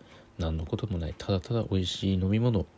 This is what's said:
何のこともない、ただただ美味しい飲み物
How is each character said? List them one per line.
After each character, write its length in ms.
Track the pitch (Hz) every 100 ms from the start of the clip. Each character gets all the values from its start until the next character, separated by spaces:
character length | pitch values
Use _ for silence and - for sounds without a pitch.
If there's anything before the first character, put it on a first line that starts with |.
| - - - -
何 200 | 82 80
の 80 | 82
こ 100 | 110
と 100 | 104
も 120 | 87
な 100 | 78
い、 80 | -
た 140 | -
だ 80 | 113
た 140 | -
だ 100 | 117
美 140 | 104 95
味 80 | 90
し 260 | - 98 92
い 40 |
飲 100 | 95
み 100 | 107
物 260 | 123 104 -